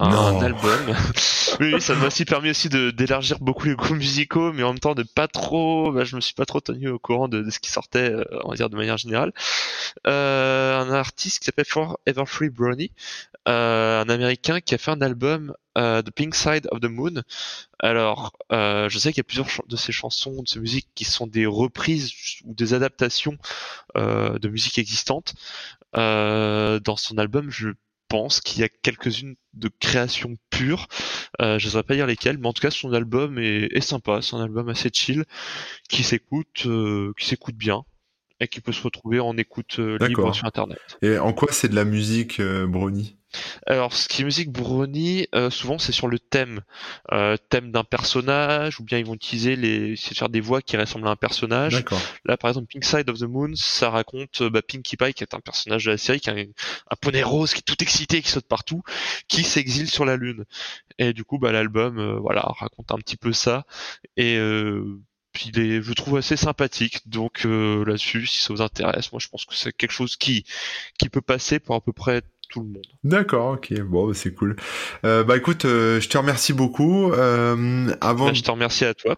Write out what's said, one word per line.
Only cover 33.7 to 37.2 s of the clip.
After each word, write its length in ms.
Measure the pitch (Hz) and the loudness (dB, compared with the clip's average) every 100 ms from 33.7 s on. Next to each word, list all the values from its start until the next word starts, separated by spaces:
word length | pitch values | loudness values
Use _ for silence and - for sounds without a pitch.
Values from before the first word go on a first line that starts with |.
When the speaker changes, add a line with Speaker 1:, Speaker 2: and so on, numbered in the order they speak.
| - | 0
Speaker 1:
est 40 | |
sympa. 380 | - 131 - 104 | 0 -2 0 0
C'est 120 | - 117 | 0 -4
un 60 | |
album 260 | 110 110 120 | -4 -4 -4
assez 180 | 113 123 | -2 -2
chill, 320 | - - 147 160 - - - - - - | 0 0 0 -2 -8 -12 -12 -12 -16 -4
qui 140 | - | -2
s'écoute, 600 | 120 117 - 147 - - 123 | 2 0 0 -4 -4 -4 0
euh, 460 | 113 107 104 101 | 2 2 0 -2
qui 80 | - | -4